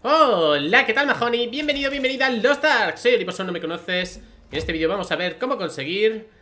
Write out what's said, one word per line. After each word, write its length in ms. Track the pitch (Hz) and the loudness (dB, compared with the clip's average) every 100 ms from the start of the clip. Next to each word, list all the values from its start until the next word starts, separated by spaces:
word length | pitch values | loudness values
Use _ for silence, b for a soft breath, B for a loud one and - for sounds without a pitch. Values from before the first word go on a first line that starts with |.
| 233 | 2
Hola, 800 | 311 294 202 160 147 143 233 262 | 4 6 6 4 2 4 2 2
¿qué 60 | |
tal, 160 | 220 285 | 0 0
Mahoney? 400 | - 240 240 240 | 0 0 0 -2
Bienvenido, 420 | 254 302 277 277 | -4 -4 -2 -2
bienvenida 380 | 277 262 262 269 | -2 -2 0 0
a 20 | |
Lost 360 | 240 226 277 311 | 2 2 2 2
Ark. 320 | 262 190 - | 2 0 0
Soy 160 | 233 | 2
Oliposo, 320 | 247 180 170 185 | 2 0 -6 -6
no 80 | |
me 80 | 175 | -6
conoces. 560 | 160 165 - 180 180 - B B - | -6 -8 -4 -4 -4 -10 B B -10
En 60 | 139 | -8
este 160 | 156 | -4
vídeo 160 | 165 160 | -2 0
vamos 200 | 196 180 | -2 -2
a 20 | 156 | -2
ver 220 | 180 165 | -4 -4
cómo 200 | 254 262 | -4 -4
conseguir, 720 | 175 - 139 185 214 220 220 b | -4 -6 -6 0 0 0 -10 b